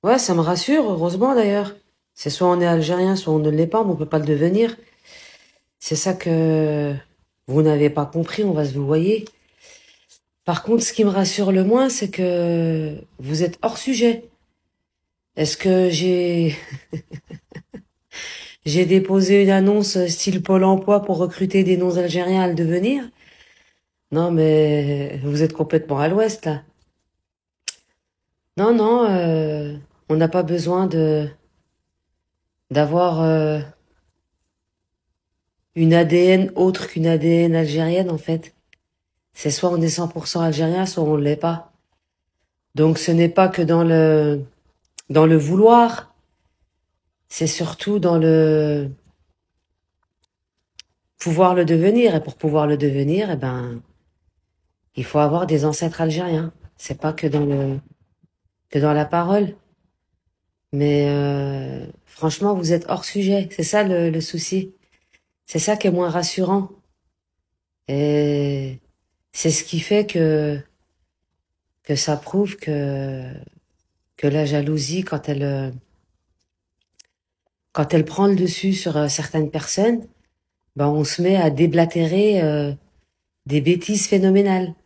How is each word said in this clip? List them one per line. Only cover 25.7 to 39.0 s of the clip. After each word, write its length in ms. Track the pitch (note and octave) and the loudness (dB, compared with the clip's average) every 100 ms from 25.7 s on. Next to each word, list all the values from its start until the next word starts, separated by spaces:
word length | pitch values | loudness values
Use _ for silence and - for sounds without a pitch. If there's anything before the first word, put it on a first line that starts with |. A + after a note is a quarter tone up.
| D#3+ D#3 C#3 | -2 -2 -2
à 100 | D3+ | 0
l'ouest, 360 | G3 A3 G#3+ | 0 0 -2
là. 180 | D#3+ D3 - _ _ _ _ _ _ _ _ _ - - _ _ _ _ _ _ _ - | -6 -8 -12 _ _ _ _ _ _ _ _ _ -14 -14 _ _ _ _ _ _ _ 0
Non, 160 | G#3 | 2
non, 300 | A#3 G#3+ A#3+ A3+ | 4 2 2 2
euh, 640 | F#3 E3+ D#3+ D#3 D3+ D3 D3 C#3+ _ _ | 2 0 0 -2 -4 -8 -12 -18 _ _
on 60 | D#3 | 0
n'a 120 | E3 | 2
pas 140 | F3+ | 0
besoin 440 | E3 F3 D#3+ F3+ F#3 | 0 -2 -2 0 0
de, 420 | D#3+ D#3 D3+ D3 - _ _ _ _ _ _ _ _ _ _ _ _ _ | 0 0 0 -2 -10 _ _ _ _ _ _ _ _ _ _ _ _ _
d'avoir, 520 | C3+ D3 E3+ F3+ D#3+ | -2 0 2 0 2
euh, 380 | D#3+ D#3+ D#3 D3+ D3 - _ _ _ _ _ _ _ _ _ _ _ _ _ _ _ _ _ _ _ | 2 2 0 -4 -6 -18 _ _ _ _ _ _ _ _ _ _ _ _ _ _ _ _ _ _ _
une 200 | E3+ D#3+ | 0 4
A 100 | E3+ | 4
D 120 | D#3+ F3 | 4 4
N 360 | F3+ F#3 F#3+ | 4 4 2
autre 340 | - F#3 F#3 - | 0 0 0 -8
qu'une 180 | E3 D#3+ | -2 0
A 100 | E3 | 2
D 100 | D#3+ | 2
N 260 | E3+ E3+ | 2 2
algérienne, 560 | E3 D#3 D3+ D#3+ F3 F3+ | 2 0 -2 0 -2 -2
en 80 | D#3+ | -4
fait. 360 | - E3 - _ _ _ _ _ | -4 -6 -6 _ _ _ _ _